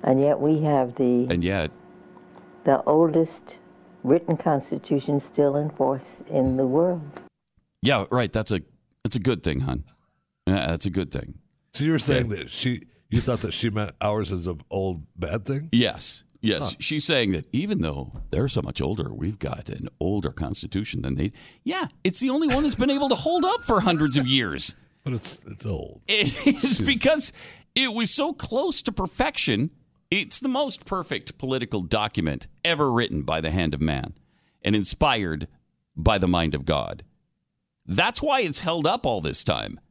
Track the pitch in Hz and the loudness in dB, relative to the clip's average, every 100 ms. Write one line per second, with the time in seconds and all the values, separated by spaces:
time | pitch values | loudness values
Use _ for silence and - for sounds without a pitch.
0 | - 131 143 147 147 156 156 139 123 120 | 4 4 4 4 2 2 4 2 0 2
1 | 123 123 127 87 87 98 78 - - - | 4 4 2 2 2 0 -2 -6 -20 -20
2 | - - - - - - - 135 - 151 | -20 -20 -20 -20 -20 -2 2 2 4 6
3 | 165 156 160 - - - - - - - | 6 4 2 -4 -20 -20 -20 -20 -20 -6
4 | 127 165 170 160 170 143 - 143 - 143 | 2 2 2 0 2 0 -2 -8 -2 -2
5 | 143 143 - - 143 143 151 147 135 135 | 2 -2 0 2 2 2 -2 0 0 0
6 | - - - 135 131 131 131 143 175 175 | -8 -20 -2 0 2 2 2 2 2 0
7 | 147 - - _ _ _ _ _ 131 127 | -8 -16 -20 _ _ _ _ _ 0 2
8 | 98 123 107 110 107 95 - _ _ _ | 2 0 0 -2 0 -2 -4 _ _ _
9 | - 120 101 101 87 65 67 62 - _ | -4 0 0 0 0 0 -2 -4 -8 _
10 | _ _ _ _ - 95 - 82 98 90 | _ _ _ _ 0 0 0 -2 -2 -2
11 | 80 - - - _ _ _ - 151 160 | -2 -6 -10 -18 _ _ _ -2 0 2
12 | 147 131 117 98 65 - 127 117 - _ | 2 0 0 -4 -8 -4 -2 -2 -8 _
13 | _ 113 - 117 107 - 117 104 101 - | _ 0 0 -2 -2 -2 -2 -2 -4 -2
14 | 104 107 95 92 87 82 - 98 95 85 | -2 0 -2 -4 -4 -8 -6 -4 -2 -4
15 | 73 - 82 107 98 139 156 117 113 - | -10 -8 -4 -4 -4 -6 0 2 2 0
16 | - - _ _ 110 85 110 - - 151 | -6 -6 _ _ -2 0 -2 -4 -4 -2
17 | - 143 107 85 - 123 202 180 82 71 | 2 2 2 0 -2 -4 -2 -2 -2 -4
18 | 65 - - 78 135 - - - 67 107 | -10 -12 -4 -2 0 -2 -4 -4 -4 -2
19 | 135 110 90 104 69 - - - - _ | -6 -4 -6 -4 -6 -6 -10 -10 -12 _
20 | 87 104 69 - 69 - - 95 110 - | -2 -2 -4 -4 -6 -6 -4 -6 -4 -6
21 | 65 67 92 - - - - 370 339 - | -4 -2 -2 -4 -20 -8 -4 -2 -4 -2
22 | 190 185 262 277 320 254 294 208 254 277 | -2 0 0 2 2 2 2 2 2 2
23 | 277 233 320 359 370 466 - 202 180 165 | 2 2 2 2 2 0 2 2 4 4
24 | 151 139 127 135 107 71 - - _ _ | 2 2 2 2 2 -2 -2 -4 _ _
25 | 139 123 - - - 101 110 90 - - | -8 -6 -6 -8 -12 -10 -6 -6 -8 -12
26 | - 208 196 - 285 285 269 226 - 247 | -2 2 2 2 2 2 0 0 0 2
27 | 269 311 - - - - _ - 262 220 | 2 2 0 -6 -20 -20 _ 0 0 2
28 | 226 - 302 285 - 240 349 - - 196 | 2 2 0 -2 -4 0 0 0 -2 -4
29 | 185 - 269 - - 104 156 _ _ _ | -6 0 -2 0 0 2 0 _ _ _
30 | _ 196 - - 269 254 285 - - 190 | _ -2 0 -2 -2 0 -2 -4 -6 -6
31 | - 110 - - 131 131 117 107 85 107 | -4 -8 -8 -8 -2 -2 -2 -4 0 0
32 | 107 - 80 67 - - 170 156 143 117 | 0 -2 -2 -4 -10 -6 -2 0 2 2
33 | 117 76 67 80 80 87 80 71 78 69 | 0 -4 -2 -2 0 0 0 0 -2 -2
34 | - - _ _ _ _ - 104 95 - | -6 -12 _ _ _ _ -2 0 0 0
35 | 151 120 92 78 78 _ _ _ _ - | 2 2 -2 -4 -8 _ _ _ _ 0
36 | 80 104 90 87 80 71 71 73 50 - | 2 4 4 4 2 0 0 -2 -2 -10
37 | - _ _ _ _ _ _ _ - 95 | -16 _ _ _ _ _ _ _ -4 0
38 | 196 - 294 269 185 139 175 170 151 202 | 0 0 0 0 0 -2 -2 0 2 2
39 | 139 107 76 - - 64 53 - _ | -2 -2 -2 -2 0 -2 -4 -12 _